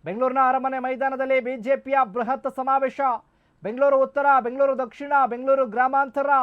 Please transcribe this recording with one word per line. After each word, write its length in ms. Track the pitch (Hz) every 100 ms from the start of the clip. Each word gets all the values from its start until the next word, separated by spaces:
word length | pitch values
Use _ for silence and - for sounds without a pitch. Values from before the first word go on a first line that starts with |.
| 151
ಬೆಂಗಳೂರಿನ 320 | 208 262 262 262
ಅರಮನೆ 300 | 262 262 262
ಮೈದಾನದಲ್ಲಿ 600 | 262 254 269 269 262 262
ಬಿ 180 | 240 262
ಜೆ 180 | 220 269
ಪಿಯ 200 | 262 269
ಬೃಹತ್ 520 | 240 214 226 269 269 -
ಸಮಾವೇಶ. 460 | 262 269 262 - 269 226 _ _ _ _
ಬೆಂಗಳೂರು 400 | 185 247 277 269
ಉತ್ತರ, 220 | 262 277 277 269
ಬೆಂಗಳೂರು 380 | 240 262 277 262
ದಕ್ಷಿಣ, 360 | 247 - 285 285 254
ಬೆಂಗಳೂರು 380 | 240 262 269 254
ಗ್ರಾಮಾಂತರ 640 | 214 254 269 277 285 277 277